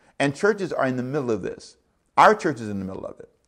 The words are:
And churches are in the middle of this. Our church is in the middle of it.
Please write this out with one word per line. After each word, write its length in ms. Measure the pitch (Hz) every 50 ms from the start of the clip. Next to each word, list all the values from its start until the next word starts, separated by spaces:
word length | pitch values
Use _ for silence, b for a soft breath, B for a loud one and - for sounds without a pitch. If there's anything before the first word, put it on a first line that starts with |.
| _ _ _ -
And 140 | 180 175 -
churches 380 | - - 208 220 202 185 147
are 160 | - - 131
in 80 | 131 127
the 80 | 127 123
middle 260 | 127 139 151 131 120
of 140 | 113 98 92
this. 320 | 110 - - - - - _ _ _ _ _ _ _ -
Our 160 | - 156 196 214
church 280 | 208 - 170 139 120
is 80 | 113 104
in 100 | 104 98
the 60 | 95
middle 200 | 95 92 - -
of 140 | - - -
it. 100 | - - _ _ _